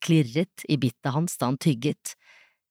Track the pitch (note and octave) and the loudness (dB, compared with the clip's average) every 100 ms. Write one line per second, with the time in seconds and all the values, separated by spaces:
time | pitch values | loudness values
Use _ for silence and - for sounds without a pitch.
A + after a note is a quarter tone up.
0 | - D#3+ B2 C#3 F#3 - - C#3+ A#2+ - | 2 4 4 -2 -4 -6 -2 0 0 -2
1 | C#3+ C#3 F3 - B2 C3+ E3 A#2 C#3+ - | -4 -2 -2 -2 -2 0 0 0 -2 -4
2 | - - _ - _ _ _ | -10 -16 _ -20 _ _ _